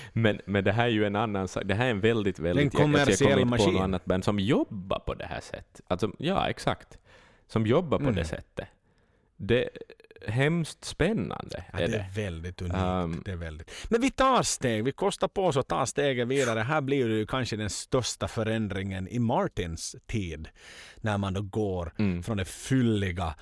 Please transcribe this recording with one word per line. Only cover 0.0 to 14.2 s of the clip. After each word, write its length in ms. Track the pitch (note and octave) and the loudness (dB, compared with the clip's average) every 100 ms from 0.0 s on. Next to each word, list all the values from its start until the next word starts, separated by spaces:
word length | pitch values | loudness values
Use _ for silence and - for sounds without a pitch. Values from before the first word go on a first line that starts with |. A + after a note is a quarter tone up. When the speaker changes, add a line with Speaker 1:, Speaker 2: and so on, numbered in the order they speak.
| - | -6
Speaker 1:
Men, 280 | A2+ A2+ G2+ - | 2 2 2 0
men 180 | G2+ | 2
det 80 | G2 | 4
här 120 | A2 A#2+ | 4 4
är 40 | |
ju 160 | G#2+ G#2 | 4 2
en 100 | G2+ | 2
annan 320 | A2+ G2 F#2 | 0 -2 -2
sak. 160 | - F#2+ | -4 -2
Det 80 | G2 | 0
här 100 | B2+ | 2
är 60 | |
en 80 | G#2 | 2
väldigt, 380 | A2 A#2 G2 F2+ | 2 2 0 0
väldigt, 360 | E2 F2 C#3+ - | 0 2 2 2
Speaker 2:
En 160 | D3 | 4
Speaker 1:
jag, 80 | D3 | 4
alltså, 220 | C#3 F#2+ - | 4 4 4
jag 60 | |
kommer 80 | C3+ | 4
Speaker 2:
kommersiell 0 | |
Speaker 1:
inte 100 | B2 | 4
på 0 | A#2+ | 4
något 20 | G2 | 4
Speaker 2:
maskin. 140 | F#2 | 4
Speaker 1:
annat 220 | F#2+ F#2 - | 2 0 0
band 180 | F#2 | 0
som 160 | G2+ G#2 | 2 0
jobbar 600 | G2 G3 D#4+ G#2 F#2+ - | 2 2 0 -6 -6 -6
på 140 | - | -6
det 120 | - - | -8 -8
här 160 | - | -10
sättet. 400 | - - - - - | -10 -14 -14 -18 -4
Alltså, 240 | F#2 G#2+ - | -2 -2 -2
ja, 320 | D#3 F#3+ - | -2 0 0
exakt. 500 | - - - - - _ - - _ _ | -2 -4 -4 -8 -20 _ -20 -20 _ _
Som 200 | A2+ G#2+ | 0 4
jobbar 300 | C#3+ E3+ A#2 | 2 2 0
på 60 | |
Speaker 2:
Mm. 120 | - G2+ | 2 0
Speaker 1:
det 100 | D#2 | -2
sättet. 420 | - - - - _ _ _ _ _ _ - | -6 -10 -12 -12 _ _ _ _ _ _ -8
Det 220 | G2+ A#2+ | 0 2
är 60 | - - - - - - - | 0 -6 -18 -20 -20 -12 -4
hemskt 540 | A#2 C#3+ E3+ D#3 - - | 0 2 2 -2 -8 -10
spännande, 800 | - D#3+ A3 G2 - - - - | -2 0 0 -2 -6 -8 -10 -8
Speaker 2:
Ja, 60 | - | -2
Speaker 1:
är 80 | E2 | 0
Speaker 2:
det 80 | - | 0
är 20 | F#2+ G2 | -4 -4
Speaker 1:
det. 60 | |
Speaker 2:
väldigt 400 | G2+ E2 F2 - | -4 -6 -8 -6
unikt. 160 | F2+ F#2+ | -2 0
Speaker 1:
Ehm. 440 | F#2 F#2 E2+ E2 - | 2 2 0 -4 -6
Speaker 2:
Det 60 | |
är 40 | F2+ | -8
väldigt. 360 | E2 D#2 - - - | -8 -10 -14 -14 -2
Men 120 | A#3 | 2
vi 100 | C4 | 2
tar 320 | - | 2